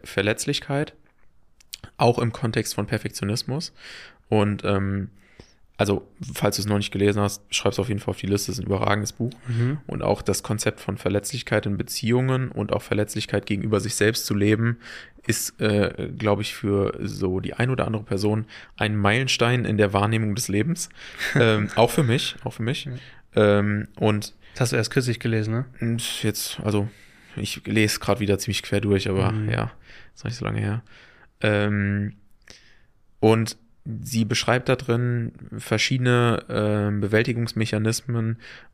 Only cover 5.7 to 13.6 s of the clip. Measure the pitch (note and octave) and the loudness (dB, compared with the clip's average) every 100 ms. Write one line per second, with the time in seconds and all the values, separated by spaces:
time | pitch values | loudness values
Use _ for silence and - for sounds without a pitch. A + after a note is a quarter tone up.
5.7 | - G#2 G2+ - - C3+ - G#2 - G#2 | -2 0 0 -2 -16 -12 0 0 0 0
6.7 | G2+ G2+ G2 G2+ G#2 G2+ - - - - | 0 0 2 2 4 0 -2 -6 0 0
7.7 | - A2 G2+ - G2 F#2+ G2+ - - - | 0 -2 -2 -4 -4 0 0 0 -6 -2
8.7 | F#2+ G#2 G#2 G#2 - A#2+ - - A#2 A#2+ | 0 2 0 -2 -4 -6 -6 -6 -2 0
9.7 | D3+ - - - G2+ - G2 - G#2+ G#2+ | -2 -6 -4 -2 0 0 -2 -2 -2 -2
10.7 | - - G2 G2 G2+ - B2 - G#2+ G#2 | -4 -6 -4 0 0 -2 -8 -2 0 0
11.7 | G2+ - - G#2+ B2 C3 C3 C3 - G#2 | -4 -4 -4 0 2 2 0 -2 -4 -2
12.7 | - - G2+ G#2+ G#2+ - G2+ - G2+ | -2 0 -2 0 -4 -2 -2 -2 -4